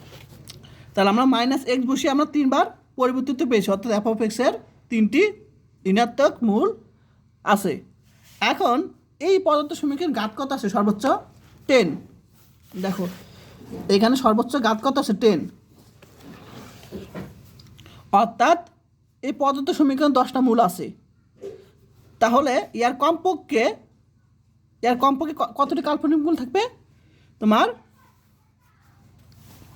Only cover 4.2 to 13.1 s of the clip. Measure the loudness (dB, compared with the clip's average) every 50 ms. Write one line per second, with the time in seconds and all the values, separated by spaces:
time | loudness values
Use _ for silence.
4.2 | -2 -4 -2 0 0 0 -2 -2 -6 -18 _ _ _ _ 0 0 2 2 2 2
5.2 | 2 2 0 -4 -14 -20 _ _ _ _ _ _ -2 0 2 2 2 0 2 2
6.2 | 2 2 2 0 0 0 2 2 2 0 -2 -4 -10 _ _ _ _ _ _ _
7.2 | _ _ _ _ -2 0 0 0 0 -2 -4 -6 -10 -16 _ _ _ _ _ _
8.2 | _ -20 -8 -4 -2 -2 0 0 0 0 0 0 -2 -4 -10 _ _ _ _ -6
9.2 | 0 2 2 2 2 2 0 0 0 -2 -6 -6 -4 -4 -4 -4 -4 -4 -2 -2
10.2 | -4 -6 -6 -8 -8 -6 -6 -4 -4 -2 0 0 0 0 0 0 0 0 0 -2
11.2 | -4 -8 -20 -20 -20 -20 -20 -12 -2 2 4 4 4 2 -2 -8 -12 -18 -20 -20
12.2 | _ _ _ _ _ _ _ _ _ _ -12 -8 -6 -6 -6 -6 -6 -8